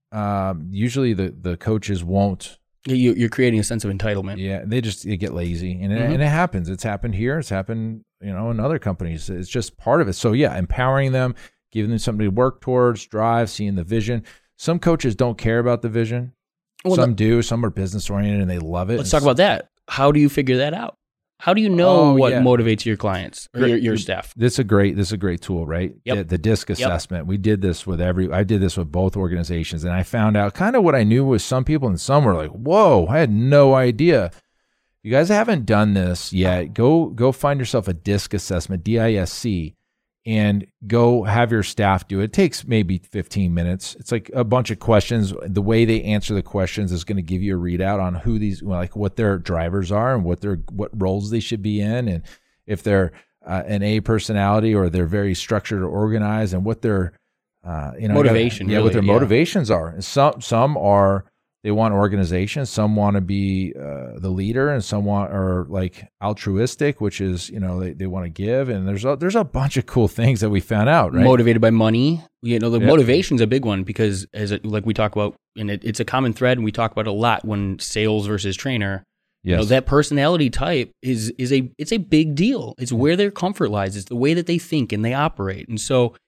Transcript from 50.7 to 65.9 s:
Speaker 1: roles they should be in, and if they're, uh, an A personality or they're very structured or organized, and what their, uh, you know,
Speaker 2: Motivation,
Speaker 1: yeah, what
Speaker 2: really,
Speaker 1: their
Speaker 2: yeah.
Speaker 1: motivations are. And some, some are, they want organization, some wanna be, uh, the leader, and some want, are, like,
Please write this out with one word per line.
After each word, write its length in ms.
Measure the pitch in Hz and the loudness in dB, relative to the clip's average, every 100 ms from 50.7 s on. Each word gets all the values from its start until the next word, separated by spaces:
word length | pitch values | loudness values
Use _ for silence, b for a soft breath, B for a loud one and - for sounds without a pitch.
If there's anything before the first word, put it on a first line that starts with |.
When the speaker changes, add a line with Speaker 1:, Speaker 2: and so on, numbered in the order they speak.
| 92 104 104 | -8 -8 -2
Speaker 1:
roles 280 | 95 98 104 | -2 -2 -2
they 100 | 113 | -4
should 220 | - 107 | -4 -4
be 180 | 104 104 | -2 -2
in, 300 | 104 123 117 | -2 -2 -2
and 140 | 85 - b b b - | -4 -8 b b b -8
if 180 | 101 | -4
they're, 300 | 107 98 87 b b _ - | 2 2 2 b b _ -8
uh, 180 | 92 90 | -6 -2
an 140 | 101 | -2
A 180 | 101 107 | 0 0
personality 720 | 98 110 - 104 98 107 113 104 | 0 0 0 0 2 2 2 2
or 140 | 90 | 2
they're 160 | 90 82 | 2 0
very 260 | 101 101 | 0 -2
structured 480 | 90 - 107 - 101 | -4 -2 -4 -2 -4
or 60 | 90 | -4
organized, 640 | 92 107 110 104 110 107 | -2 0 0 0 -2 -2
and 120 | 90 101 | -2 -2
what 160 | 110 | -2
their, 320 | 117 98 90 - _ _ _ _ | 0 0 -2 -6 _ _ _ _
uh, 280 | 90 78 71 64 | -12 -8 -8 -6
you 120 | 107 | 0
know, 60 | 147 | 4
Speaker 2:
Motivation, 520 | 139 113 117 - 98 | 4 4 2 -2 0
Speaker 1:
yeah, 120 | 104 | 2
what 40 | 110 | 4
Speaker 2:
really, 40 | 107 | 4
Speaker 1:
their 80 | |
Speaker 2:
yeah. 100 | 98 | 4
Speaker 1:
motivations 580 | 110 123 117 170 196 110 | 4 4 2 2 0 0
are. 160 | 92 82 | 0 -2
And 160 | 85 | -10
some, 380 | - 139 147 - | -4 2 2 2
some 340 | - 113 139 131 | -2 2 2 2
are, 480 | 101 101 98 98 - _ _ _ | 4 4 4 2 -4 _ _ _
they 80 | 107 | -2
want 220 | 104 110 | 0 2
organization, 720 | 101 104 98 87 90 101 147 135 | 2 2 2 0 0 -2 -4 -4
some 300 | - 107 107 | 0 0 2
wanna 220 | 101 101 | 2 0
be, 520 | 90 98 98 95 92 67 | -2 -2 0 -2 -4 -8
uh, 420 | 71 71 64 57 | -10 -10 -12 -8
the 100 | 92 | -4
leader, 400 | 92 98 120 147 | -4 -2 0 0
and 140 | 139 | -2
some 220 | - 104 101 | -4 -4 -2
want, 260 | 101 92 | -2 -2
are, 340 | 98 92 92 80 | -2 -2 -2 -4
like, 360 | 95 92 | -4 -6